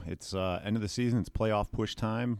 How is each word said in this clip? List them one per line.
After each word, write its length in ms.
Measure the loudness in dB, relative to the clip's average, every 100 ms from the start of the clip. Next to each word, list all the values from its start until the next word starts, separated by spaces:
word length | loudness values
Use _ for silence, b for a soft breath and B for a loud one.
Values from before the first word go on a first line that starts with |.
| -6
It's, 300 | -8 -4 -2
uh, 260 | 0 0
end 120 | 0 0
of 80 |
the 40 | 0
season. 340 | 0 2 2
It's 60 | 0
playoff 440 | 0 2 2 2
push 240 | 0 -2 -2
time. 420 | -2 0 -2